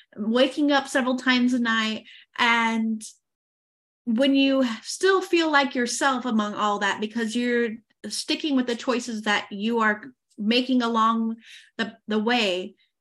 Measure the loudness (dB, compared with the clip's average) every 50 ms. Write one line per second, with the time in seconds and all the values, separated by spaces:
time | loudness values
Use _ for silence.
0 | _ _ -12 -6 -2 0 2 4 2 2 2 0 2 2 2 2 0 0 -2 -2
1 | 0 0 -2 0 2 2 2 4 2 2 2 2 0 0 0 0 0 -2 -4 -6
2 | -10 -16 -20 -20 -20 _ -2 0 2 4 4 4 2 0 0 0 -2 -2 -4 -6
3 | -8 -12 -18 _ _ _ _ _ _ _ _ _ _ _ _ _ _ _ _ _
4 | _ -2 0 2 4 4 4 4 4 4 4 2 2 0 -2 -6 -10 -12 -4 0
5 | 2 4 4 2 2 0 0 0 2 2 2 2 2 2 0 -2 -2 -2 -2 0
6 | 0 0 0 0 -2 -2 0 0 -2 -2 -2 -2 0 0 0 0 0 -2 -2 -2
7 | -4 -6 -4 -6 -6 -4 -2 -2 0 0 0 0 0 -2 -4 -10 -14 _ _ _
8 | -14 -10 -10 -8 -4 -4 -4 -4 -2 0 0 0 0 -2 -4 -4 -2 -2 -2 -2
9 | -4 -6 -8 -4 -2 -2 -2 -2 -2 -6 -8 -6 -4 -2 0 2 2 2 0 -2
10 | -6 -14 -20 _ _ _ _ -4 -2 0 2 2 2 2 2 2 2 2 2 2
11 | 2 2 2 0 -2 -4 -4 -8 -12 -20 -20 -20 -20 _ _ -6 -6 -6 -8 -12
12 | _ -4 -2 0 0 2 0 2 0 0 -2 -2 -6 -8 -12 _ _ _ _ _